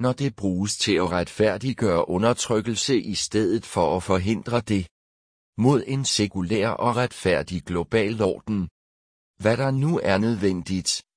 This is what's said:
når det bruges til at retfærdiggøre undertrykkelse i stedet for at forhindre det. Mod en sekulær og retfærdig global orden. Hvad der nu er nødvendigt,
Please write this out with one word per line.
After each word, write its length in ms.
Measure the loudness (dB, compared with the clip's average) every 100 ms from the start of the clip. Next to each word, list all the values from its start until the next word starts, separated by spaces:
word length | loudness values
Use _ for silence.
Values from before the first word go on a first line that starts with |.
når 120 | -2
det 240 | 0 -4 -2
bruges 400 | -2 0 -2 -2
til 180 | 0
at 160 | 2 2
retfærdiggøre 1000 | 0 -2 0 0 0 -4 -2 2 2 2
undertrykkelse 920 | 2 2 0 0 -2 -2 -2 0 0
i 140 | 0
stedet 520 | -4 -2 0 2 0 -2
for 300 | 0 2 2
at 60 |
forhindre 580 | 0 0 0 -2 -2 -2
det. 260 | 0 -2 -2 _ _ _ _ _ _ 0
Mod 240 | 4 4 0
en 180 | -4
sekulær 640 | -2 0 0 -2 -2 0 0
og 280 | 0 0 0
retfærdig 680 | -2 -2 0 0 0 -6
global 580 | -4 -4 0 0 0 0
orden. 460 | -2 -2 -4 -4 -4 -8 _ _ _ _ _ -4
Hvad 180 | 0 2
der 140 | 0
nu 300 | 0 0 0
er 160 | 2 2
nødvendigt, 840 | 2 2 0 0 -2 -4 -2 -6 -8